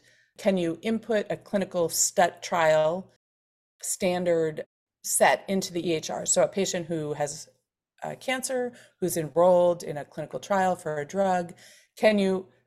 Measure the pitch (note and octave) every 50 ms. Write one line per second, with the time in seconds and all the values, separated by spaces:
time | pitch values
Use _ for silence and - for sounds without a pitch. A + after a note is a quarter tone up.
0 | _ _ _ _ _ _ _ - - G#3 G3 F#3 E3+ E3 D#3+ - - A3+ A3+ A3
1 | - - A3+ G#3 G3+ - E3+ - - - - G3+ F#3 G3 - F3+ E3+ D#3+ - -
2 | - - - G3+ F3+ F3 - - - - G3 F3 D#3+ D#3 D#3 D#3 D#3 D#3 E3+ F#3+
3 | F#3+ - _ _ _ _ _ _ _ _ _ _ _ _ _ _ - - - -
4 | G3+ F3+ F3+ F3+ F3+ F3 E3+ E3 D#3+ D#3+ D#3 D3+ - _ _ _ _ _ _ _
5 | - - - - G#3+ D#3 C3+ - - - G3 F#3+ F#3 - E3+ F3 E3 F3+ E3 D#3
6 | D#3 - - - F3+ F3+ - F#3 E3 D3 - G3+ F#3+ F#3 - F3+ E3 D#3 E3+ D#3+
7 | D3+ D3 D3 C#3+ D3 C#3+ D3+ - - _ _ _ _ _ _ _ _ _ _ -
8 | - - D3+ - - - B3+ C4 B3 - C4 B3 B3 B3 A#3+ - - - _ -
9 | F#3 E3+ - E3+ D#3+ C#3+ B2+ E3 F3 F#3 F3+ F3 F3 F3 F3 E3+ E3+ D#3 D3+ D3
10 | C3+ _ - - D3+ - - - - - G3+ F#3+ F#3 F#3 F3+ F3+ - D#3 D3+ D3
11 | D3 D3 - G3 G3 F#3+ F#3 F3+ F3 E3+ - _ - - - _ _ _ _ -
12 | - G#3+ G#3 G3+ G3 F#3+ F#3+ F#3 F#3+ - _ _ _